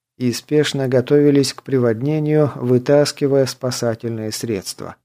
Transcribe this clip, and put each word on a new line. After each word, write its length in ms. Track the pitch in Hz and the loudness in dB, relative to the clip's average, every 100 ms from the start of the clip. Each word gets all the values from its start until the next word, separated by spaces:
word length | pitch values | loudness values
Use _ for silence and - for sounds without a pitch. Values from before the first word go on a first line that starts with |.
| _ - | _ -6
и 140 | 123 | -4
спешно 560 | 110 - 151 143 139 131 | -4 -2 0 0 -2 0
готовились 680 | 127 123 147 147 143 131 | 0 2 4 4 4 2
к 80 | - | -4
приводнению, 880 | - 131 120 110 139 156 151 151 143 135 | -4 0 2 0 -2 -2 0 2 0 0
вытаскивая 920 | 123 123 123 143 143 - 143 139 127 | 0 2 4 2 2 0 0 2 0
спасательные 840 | - 127 127 117 110 117 113 110 | -4 -8 -4 -4 -4 -6 -6 -8
средства. 640 | - 117 98 - - 92 - | -8 -6 -6 -6 -12 -14 -18